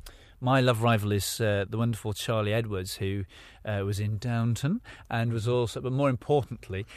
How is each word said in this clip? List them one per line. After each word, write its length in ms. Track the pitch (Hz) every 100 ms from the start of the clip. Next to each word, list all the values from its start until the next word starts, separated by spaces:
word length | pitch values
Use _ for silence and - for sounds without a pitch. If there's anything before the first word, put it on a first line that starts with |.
| - - - -
my 220 | 127 135
love 220 | 127 110
rival 280 | 117 113 104
is, 280 | 101 - -
uh, 240 | 110 101 98
the 100 | 110
wonderful 340 | 117 110 110
Charlie 400 | 101 - 110 104
Edwards, 440 | 110 110 95 95 -
who, 260 | 98 101 95 - - - 107
uh, 160 | 101
was 160 | 98 101
in 180 | 107 107
Downton 640 | 123 117 117 110 139 226 - - -
and 240 | 113 117
was 140 | 117 113
also, 340 | 123 120 135
but 100 | 127
more 180 | 131 143
importantly, 760 | 127 - 147 - 123 - 95 -